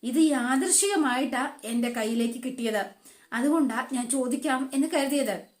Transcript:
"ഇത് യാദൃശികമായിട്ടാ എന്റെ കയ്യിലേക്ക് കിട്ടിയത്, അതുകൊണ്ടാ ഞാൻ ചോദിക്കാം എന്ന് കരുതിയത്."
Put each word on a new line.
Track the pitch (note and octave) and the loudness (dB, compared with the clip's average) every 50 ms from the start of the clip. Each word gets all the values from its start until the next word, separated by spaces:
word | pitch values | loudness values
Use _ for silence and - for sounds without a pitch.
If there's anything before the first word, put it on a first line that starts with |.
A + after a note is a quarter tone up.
"ഇത് | - A#3+ A#3 D4+ | -6 0 2 4
യാദൃശികമായിട്ടാ | D#4+ D#4 C#4+ B3+ A#3+ B3 C4 C4+ D#4 F#4 - - G4 G4+ G4+ F#4+ D4+ C4 A#3+ B3+ C#4+ C4 C4+ B3 C4+ D4 - - - | 4 4 4 2 0 2 2 2 2 2 2 2 2 2 2 2 2 2 2 0 -2 -2 -2 -2 -2 -4 -6 -10 -10
എന്റെ | A3 A#3 A#3+ A#3+ A#3+ | -4 -2 -2 -2 -2
കയ്യിലേക്ക് | A#3+ A#3+ A3 A3 A#3 A#3 A#3 A3+ A#3 B3+ - | -2 -2 -2 0 0 0 0 0 -2 -4 -8
കിട്ടിയത്, | C4 B3+ B3+ A#3 A3+ G#3+ G#3 F#3+ - - _ _ - - - - _ | -8 -8 -4 -4 -2 -2 -2 -4 -4 -10 _ _ -20 -20 -20 -16 _
അതുകൊണ്ടാ | - A#3 B3 D4 D4+ E4 C#4+ A#3+ A3 A#3+ B3+ B3 | -4 0 2 2 4 4 2 2 0 -2 -4 -4
ഞാൻ | C4+ B3 B3 A#3 | -4 -4 -4 -2
ചോദിക്കാം | C4+ C4+ B3+ B3 A#3 - - D#4 C4 B3+ C4+ C4 - | -2 -2 0 0 -2 -2 0 0 0 0 -2 -2 0
എന്ന് | C4+ C#4+ D#4+ E4+ | 0 0 2 2
കരുതിയത്." | D4+ C#4 C4+ C#4+ C#4+ C4 A3 G3 E3+ - - _ _ | 0 0 2 0 0 0 0 -2 -6 -8 -16 _ _